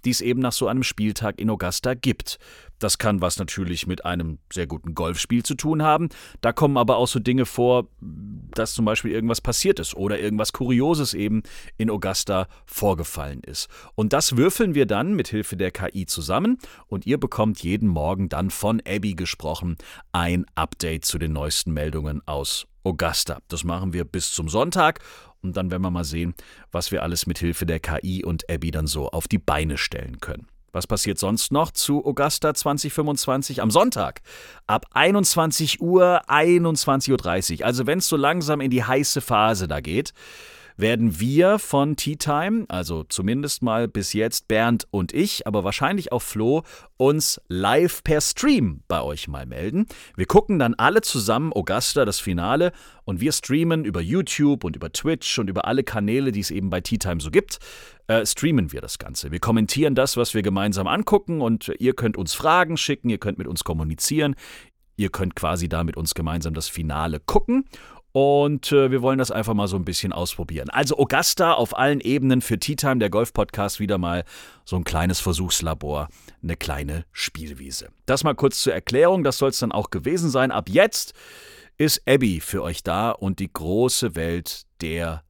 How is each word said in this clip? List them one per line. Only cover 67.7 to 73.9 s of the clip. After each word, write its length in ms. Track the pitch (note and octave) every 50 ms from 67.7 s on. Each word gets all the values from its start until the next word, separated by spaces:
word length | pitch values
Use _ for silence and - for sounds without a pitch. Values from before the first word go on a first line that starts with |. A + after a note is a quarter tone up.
| - - - - - - _ _ _
Und, 600 | C3+ C#3 C#3 C#3+ C#3+ C#3+ D3 D3+ C3+ - - D3
äh, 180 | C#3+ C3+ C3
wir 120 | B2+ C3+ A#2+
wollen 160 | C3 C3+ C3+
das 120 | C3 A#2+
einfach 220 | G2+ G#2 A2 A2 A2+
mal 160 | G#2 G2+ G2
so 80 | F2+
ein 80 | G2 F2
bisschen 260 | E2+ F2 - - F#2+
ausprobieren. 600 | - - F2 F2 - - F2 D#2+ E2 D2+ C#2 -
Also 260 | - B2+ C#3+ B2+ D3+
Augusta 560 | - C#3 - - C3+ C#3 - - - F#3 E3 E3+
auf 240 | - A#2 A2 -
allen 240 | - B2+ C#3+ D3 C#3
Ebenen 400 | - - C3 C#3+ B2+ C3+ C3 B2+
für 180 | - - A#2 G2
Tea 160 | - - D3+
Time, 220 | C#3 - C#3+ C3
der 140 | B2+ A2+ G2+
Golf-Podcast, 680 | F2+ G#2 A#2 A#2 - - G#2 - - - G2+ G2+ - -
wieder 200 | G#2 G2